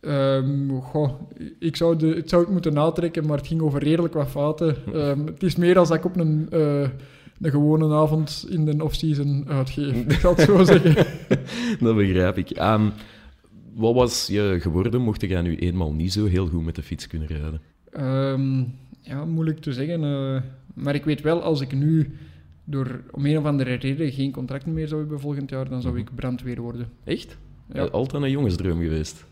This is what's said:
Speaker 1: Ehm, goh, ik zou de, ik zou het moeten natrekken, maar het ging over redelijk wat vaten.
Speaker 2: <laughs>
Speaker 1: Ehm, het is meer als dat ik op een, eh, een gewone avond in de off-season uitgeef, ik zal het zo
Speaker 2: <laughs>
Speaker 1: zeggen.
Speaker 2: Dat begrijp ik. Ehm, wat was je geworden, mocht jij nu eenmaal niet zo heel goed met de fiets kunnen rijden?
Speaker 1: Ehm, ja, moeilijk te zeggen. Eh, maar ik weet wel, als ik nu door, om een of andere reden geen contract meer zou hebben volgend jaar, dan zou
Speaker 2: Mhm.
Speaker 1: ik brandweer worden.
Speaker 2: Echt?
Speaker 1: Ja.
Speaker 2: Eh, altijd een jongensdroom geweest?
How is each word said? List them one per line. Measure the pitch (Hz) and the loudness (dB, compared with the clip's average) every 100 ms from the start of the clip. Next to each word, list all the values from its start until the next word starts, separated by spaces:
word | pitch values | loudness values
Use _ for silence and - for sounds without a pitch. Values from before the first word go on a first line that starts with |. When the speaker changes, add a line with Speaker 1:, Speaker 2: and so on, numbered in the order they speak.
Speaker 1:
Ehm, | - 143 135 135 135 139 139 | -2 0 2 2 0 0 -2
goh, | 131 131 151 143 - - - 78 - | -4 -4 -2 -2 -2 -14 -14 -16 -6
ik | 170 156 | -4 0
zou | 170 170 | 2 4
de, | 160 170 | 2 0
ik | 156 | 2
zou | 175 | 2
het | 175 | 4
moeten | 185 160 | 2 2
natrekken, | 147 151 147 170 165 151 | 2 2 2 -2 -2 -2
maar | 147 | -2
het | 139 | -2
ging | 160 | -2
over | 156 139 | 0 0
redelijk | 143 165 170 | 2 2 2
wat | 160 135 | 0 -2
vaten. | 143 143 151 165 135 - | 0 -2 2 0 0 -4
Speaker 2:
<laughs> | |
Speaker 1:
Ehm, | 160 143 143 151 | -2 0 -2 -4
het | 160 | -2
is | 185 156 | -2 2
meer | 175 185 | 6 6
als | 175 | 6
dat | 160 | 4
ik | 175 | 0
op | 180 | 0
een, | 160 151 160 | 2 0 0
eh, | 170 151 143 139 135 - - - - | 0 2 2 0 -4 -16 -20 -20 -4
een | 160 | 0
gewone | 143 147 156 156 151 | 2 4 4 4 4
avond | 156 156 151 - - | 4 2 -2 -6 -6
in | 180 156 | -2 0
de | 147 | 0
off-season | 156 - 160 147 143 143 139 | -2 -2 0 0 0 -2 -2
uitgeef, | 143 131 - 143 120 123 | -2 -2 -4 -2 -2 2
ik | |
zal | 156 180 175 | 4 4 6
het | 156 | 6
zo | 196 180 | 8 8
Speaker 2:
<laughs> | |
Speaker 1:
zeggen. | 185 165 156 247 - - - - 233 240 220 | 8 8 6 4 0 -2 -2 -2 -6 -4 0
Speaker 2:
Dat | 117 110 | 2 4
begrijp | 98 90 90 95 | 4 4 2 0
ik. | 90 | -6
Ehm, | - 95 107 107 101 - - - - _ - - | -2 2 2 2 -2 -16 -20 -20 -20 _ -20 -18
wat | - 110 | -2 2
was | 123 123 - - | 4 2 0 -2
je | 101 101 92 | 0 2 2
geworden, | 87 80 113 120 | 0 0 0 0
mocht | 120 - | 0 -2
jij | 95 90 | -2 -2
nu | 85 80 | 0 -2
eenmaal | 90 90 80 | -2 0 -2
niet | 76 87 | -2 -2
zo | 95 107 | 0 0
heel | 90 90 | 0 0
goed | 82 80 | -2 -4
met | 80 | -6
de | |
fiets | 71 76 - | -10 -12 -10
kunnen | 82 76 | -8 -8
rijden? | 78 78 78 - _ _ | -6 -6 -10 -14 _ _
Speaker 1:
Ehm, | - 135 131 135 135 135 131 123 127 - - | -8 -4 -2 0 -2 -2 -2 -4 -8 -20 -20
ja, | - 131 156 | -12 -10 -6
moeilijk | 160 160 156 | -2 -2 -4
te | 151 | -6
zeggen. | 127 147 170 | -6 -4 -4
Eh, | 147 139 135 131 131 - - | -2 -2 -2 -4 -6 -12 -20
maar | - 139 143 | -8 -4 -2
ik | 151 | -2
weet | 147 | -2
wel, | 156 170 | 0 0
als | 165 151 | 0 -2
ik | 135 | -2
nu | 135 147 160 147 - - - - - | 0 2 2 0 -4 -18 -20 -20 -20
door, | - 139 127 - - | -8 -4 -4 -8 -12
om | - 139 | -4 0
een | 156 | 2
of | 147 | 2
andere | 143 127 | 0 0
reden | 123 131 139 156 | -2 -2 -2 -4
geen | 135 139 | -2 -4
contract | 131 127 135 165 | -4 -8 -8 -6
meer | 160 156 | -6 -4
zou | 151 | -6
hebben | 151 151 | -6 -6
volgend | 143 143 139 | -6 -6 -6
jaar, | 135 131 | -6 -6
dan | 127 | -4
zou | 123 | -4
Speaker 2:
Mhm. | 123 | -4
Speaker 1:
ik | - 120 | -6 -8
brandweer | 131 123 135 120 | -6 -6 -8 -8
worden. | 117 120 117 - | -8 -8 -12 -12
Speaker 2:
Echt? | - - - - - - - | -8 -6 -8 -20 -20 -20 -12
Speaker 1:
Ja. | - - | -6 -2
Speaker 2:
Eh, | |
altijd | 92 131 147 | -2 -2 -2
een | 139 | -2
jongensdroom | 139 127 87 92 82 | 0 0 0 0 0
geweest? | 85 78 78 - - | -2 -2 -4 -10 -20